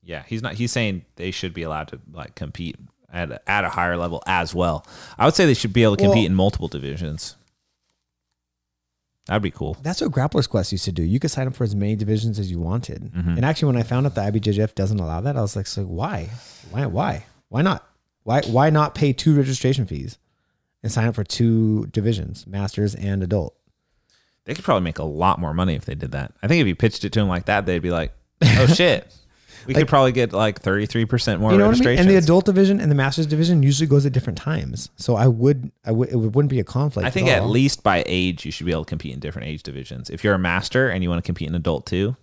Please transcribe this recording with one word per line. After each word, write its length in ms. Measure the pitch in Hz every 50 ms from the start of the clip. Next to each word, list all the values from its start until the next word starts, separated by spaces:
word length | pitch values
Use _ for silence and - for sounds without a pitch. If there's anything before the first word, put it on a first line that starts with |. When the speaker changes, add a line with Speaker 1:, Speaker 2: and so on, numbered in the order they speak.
| _
Speaker 1:
Yeah, 200 | 87 85 73 69
he's 160 | - 117 110
not, 120 | 113 104 82
he's 160 | 104 120 117
saying 340 | - 127 117 104 95 90 - _ _
they 140 | - 87 95
should 220 | 92 - - 92 80
be 80 | 82 82
allowed 260 | 80 78 78 78 73
to, 100 | - 67 - -
like, 220 | 78 82 76 76 _
compete 420 | - - 73 - - 87 80 - - - - _ _ _ _ -
at 180 | 90 87 76
a, 180 | 64 - _ -
at 140 | 98 104 98
a 60 | 85
higher 260 | - - 87 87 87
level 280 | 87 87 87 85 - -
as 300 | - 95 90 87 82 -
well. 300 | 87 90 85 78 - - - - - - - -
I 80 | - 202
would 100 | - 160
say 100 | - 185
they 80 | 151 127
should 180 | - - 113 92
be 100 | 120 113
able 140 | 110 101
to 60 | 98 101
Speaker 2:
Well, 80 | 101 98
Speaker 1:
compete 120 | 113 107
in 100 | 82 95
multiple 320 | 92 92 101 - - 85
divisions. 680 | 78 - 71 67 69 69 82 90 76 78 76 - - - _ _ _ _ _ _ _ _ _ _ _ _ _ _ _ _ _ _ _ _ _ _ _ _ _ _ _ _ _ _ _ _ _ _ _ _ _ _
That'd 160 | - 92 110 101
be 80 | 87
cool. 260 | - - - 73 90 - 135
Speaker 2:
That's 180 | 156 185 -
what 100 | - -
Grappler's 360 | 147 131 131 156 - 156 135
Quest 240 | - - 107 92 -
used 140 | 104 92 -
to 60 | -
do. 120 | 87 80 82
You 160 | 85 101 131
could 100 | - 156
sign 160 | - - 131
up 80 | 131 123
for 80 | - 123
as 120 | 107 101
many 200 | 101 101 104 110
divisions 440 | 101 107 104 110 107 107 113 107 104
as 100 | 101 92
you 100 | 90 85
wanted. 520 | 85 82 98 120 123 - - - - - -
Speaker 1:
Mm-hmm. 160 | 87 85 85 85
Speaker 2:
And 100 | 80 120
actually, 220 | 143 156 - -
when 100 | 143 127
I 60 | 120 113
found 240 | - 123 123 135
out 80 | 143 -
the 80 | 110 101
I 80 | 104
B 80 | 104 110
J 140 | 98 107 101
J 100 | 101 107
F 100 | 107 _
doesn't 260 | - 98 98 107 104
allow 220 | 87 78 80 82
that, 160 | 104 139 143
I 40 | 127
was 140 | 110 104 -
like, 120 | 101 98
"So 160 | - - - 98
why? 460 | 90 85 85 123 165 202 85 80 104 113 120 - - - - - -
Why? 160 | - 117 143
Why? 380 | 117 87 107 165 - - - - _ _ _ _ _
Why 120 | - 120
not? 260 | 156 190 175 - _ _ _ _ _ _ _ _ _
Why, 180 | 110 117 143 -
why 240 | - 113 127 143 160
not 240 | 151 151 151 147 -
pay 180 | - 147 143 131
two 220 | - - 160 151
registration 500 | 143 135 135 131 - - 127 135 135 117
fees 320 | 90 78 71 65 - - _ _ _ _ _ _ _ _ _ _ _ _ _
and 100 | - 107
sign 160 | - 120 110
up 60 | 117 110
for 100 | - 104
two 640 | - - - 120 117 113 113 113 110 107 107 107 101
divisions, 560 | - 113 101 113 113 101 - - - - -
masters 480 | - 95 98 101 98 - - 104 101 98
and 260 | - 95 98 98 98
adult?" 320 | 92 87 98 92 80 - _ _ _ _ _ _ _ _ _ _ _ _ _ _ _ _ _ _ _
Speaker 1:
They 100 | - 131
could 100 | - -
probably 180 | - 135 98 90
make 140 | 82 76
a 60 | - 76
lot 340 | 78 73 76 87 95 - -
more 140 | 85 76 76
money 220 | 85 92 92 78
if 100 | 69 -
they 80 | - -
did 180 | 71 71 65 67
that. 200 | 69 67 - _ _
I 60 | -
think 140 | 104 160 170
if 60 | 143
you 80 | 98 87
pitched 300 | - - 110 - - -
it 60 | 104 -
to 60 | 110
'em 80 | 104
like 180 | 95 90 87 92
that, 220 | - 101 101 95
they'd 100 | 90 90 85 80
be 80 | 90
like, 200 | 87 85 78 71 - _ _ _ _ _
"Oh, 240 | 165 127 107 107 135
Speaker 2:
<laughs> 80 | 127 165
Speaker 1:
shit." 400 | - 175 175 123 - - _ - _ _ _ _ _ _ _ - - - -
We 60 | 131
Speaker 2:
Like, 60 | 143 151
Speaker 1:
could 60 | -
probably 220 | - 139 135 127
get, 220 | 120 127 120 107 -
like, 260 | 98 110 107 95 -
thirty-three 440 | - 98 95 101 104 104 - 117 113
percent 340 | 110 - 120 - - 104 85
more 120 | 104 -
Speaker 2:
you 60 | 185 196
know 60 | 202
what 80 | 214 233
I 40 | 247
mean? 0 | 254
Speaker 1:
registrations. 220 | 262 120 139 180
Speaker 2:
And 20 | 190 196
the 20 |
adult 280 | 185 170 151 170 185 190
division 360 | - 190 185 196 190 202 202
and 80 | - 151
the 40 | 147
masters 320 | 139 135 139 135 - 160
division 340 | 147 156 151 165 170 180 160 135
usually 220 | 139 139 135 160
goes 160 | 147 139 143 135
at 60 | 143
different 260 | 127 131 - - 87 -
times. 500 | - 151 156 156 147 67 - 107 - - _
So 180 | - - - 120
I 120 | 101 117
would, 440 | 131 120 110 120 139 147 131 123 - _ _ _
I 60 | 117
would, 180 | 113 113 123 -
it 60 | 131
wouldn't 320 | 120 110 110 104 135 147 143
be 100 | 131 127
a 40 | -
conflict 420 | - - 127 143 151 - 101 104
Speaker 1:
I 20 | 123
Speaker 2:
at 40 | 135
Speaker 1:
think 140 | 185 - -
at 140 | 135 107 95
Speaker 2:
all. 60 | 98
Speaker 1:
least 340 | 107 120 135 139 - - _
by 200 | 104 95 87 -
age, 380 | - 92 92 90 92 87 76 -
you 60 | 78
should 140 | 76 - -
be 60 | 87
able 120 | 82 80 76
to 60 | -
compete 240 | 76 78 - 73 62
in 60 | 67
different 280 | 71 76 - - 57
age 140 | 73 76 76 -
divisions. 460 | - 67 67 65 - - 65 64 -
If 140 | - 82 -
you're 100 | 104 101
a 60 | 92
master 500 | 92 87 87 92 - - - 127 135 131
and 140 | 90 95 90
you 60 | 87
wanna 120 | 87 85
compete 260 | - - 87 - 80
in 60 | 76 85
adult 300 | 87 78 85 80 69 -
too 320 | - - 90 98 107 131 _